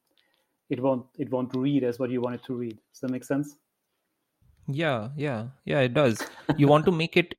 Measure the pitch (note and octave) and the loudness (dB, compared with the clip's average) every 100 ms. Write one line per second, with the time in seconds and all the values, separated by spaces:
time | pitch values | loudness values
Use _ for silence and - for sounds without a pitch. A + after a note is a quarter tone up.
0 | _ _ _ _ _ _ - B2 C3+ B2+ | _ _ _ _ _ _ -8 -2 0 -2
1 | A#2+ - B2 B2+ B2 B2+ C3+ C#3 A#2+ A#2+ | -4 -10 -4 -4 -2 -2 0 2 0 -2
2 | B2 B2+ B2 A#2+ - B2 A#2+ G#2+ _ - | -4 -2 -4 -6 -8 -8 -6 -10 _ -10
3 | B2+ B2+ - C#3 D3 - _ _ _ _ | -6 -6 -2 -2 -4 -10 _ _ _ _
4 | _ _ _ _ _ _ - C#3 D#3+ A#2+ | _ _ _ _ _ _ -8 -4 -2 -2
5 | A2 D3 D3 A2+ A#2+ - - D3 B2+ B2 | -4 -6 -4 -4 -8 -12 -4 0 2 4
6 | C#3 G#2+ - - - - C#3+ D3+ D#3 E3 | 2 2 -6 -12 -4 4 6 6 6 2
7 | E3 F3+ F3 | 2 2 0